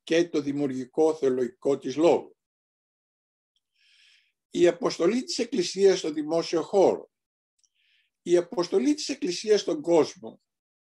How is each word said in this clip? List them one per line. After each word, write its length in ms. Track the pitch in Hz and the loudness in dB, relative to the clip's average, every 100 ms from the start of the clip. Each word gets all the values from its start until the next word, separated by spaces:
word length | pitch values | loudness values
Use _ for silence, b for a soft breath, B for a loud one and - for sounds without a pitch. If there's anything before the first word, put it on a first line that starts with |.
και 240 | - 160 170 | -2 0 0
το 120 | 160 | -2
δημιουργικό 760 | 139 139 143 131 127 - 160 | -4 -4 -4 -4 -6 0 0
θεολογικό 640 | 156 135 127 123 - 135 135 | 0 -2 0 -4 -4 -4 -4
της 180 | 135 131 | -4 0
λόγο. 400 | 165 127 - _ _ _ _ _ _ _ _ _ _ _ _ _ _ b b b b b b _ _ | 2 2 0 _ _ _ _ _ _ _ _ _ _ _ _ _ _ b b b b b b _ _
Η 160 | - 175 | 2 2
αποστολή 560 | 170 - - 170 233 | 2 -2 -2 0 0
της 160 | 262 - | -4 -6
Εκκλησίας 600 | 233 233 170 185 196 180 | -4 -2 -4 2 4 4
στο 140 | 165 | 0
δημόσιο 500 | 151 151 165 160 170 | -6 -4 -4 -2 -4
χώρο. 480 | 147 202 160 90 - _ _ _ _ _ _ _ _ _ _ _ | 0 2 4 2 -6 _ _ _ _ _ _ _ _ _ _ _
Η 140 | - 175 | 0 0
αποστολή 580 | 175 - 175 190 254 | 2 -4 -2 0 0
της 140 | 294 - | -2 -4
Εκκλησίας 520 | 269 - 175 214 208 | -6 -6 -6 0 0
στον 220 | 196 170 | 0 -4
κόσμο 580 | 147 170 135 - 113 - _ _ _ _ _ | 2 2 2 -2 -18 -20 _ _ _ _ _